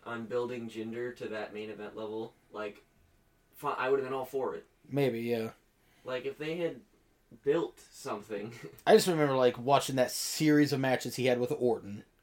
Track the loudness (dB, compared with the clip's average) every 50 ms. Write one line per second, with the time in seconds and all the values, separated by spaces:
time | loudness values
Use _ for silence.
0 | -12 -10 -10 -8 -8 -4 -4 -4 -4 -4 -6 -8 -10 -10 -8 -8 -8 -8 -6 -6
1 | -8 -8 -8 -10 -10 -8 -8 -8 -8 -8 -10 -10 -10 -10 -10 -12 -12 -12 -10 -10
2 | -10 -8 -6 -8 -8 -10 -12 _ _ _ -12 -8 -8 -8 -10 -12 _ _ _ _
3 | _ _ _ _ _ _ _ _ _ _ _ -10 -8 -6 -4 -2 0 2 2 2
4 | 0 -2 -4 -6 -6 -4 -4 -4 -4 -4 -6 -8 -12 _ _ _ _ -4 -2 0
5 | 2 2 0 0 -2 -2 -2 -2 -2 -6 -8 _ _ _ _ _ _ _ _ _
6 | -10 -8 -8 -6 -6 -6 -8 -6 -6 -6 -4 -2 -4 -4 -4 -6 -16 _ _ _
7 | _ _ _ _ _ _ -18 -6 0 2 2 2 0 -2 -8 -14 -20 -20 -20 -14
8 | -10 -8 -8 -8 -8 -8 -8 -8 -8 -8 -12 -12 -16 -16 -14 -4 4 8 8 8
9 | 8 6 4 4 4 4 4 6 4 4 4 2 2 4 4 4 4 2 2 2
10 | 2 2 0 -6 -6 -4 -2 2 4 6 8 8 6 4 4 0 2 2 0 0
11 | 0 -4 -4 0 2 2 2 2 2 -2 -2 0 2 2 2 0 -2 -10 -12 -12
12 | -14 _ _ _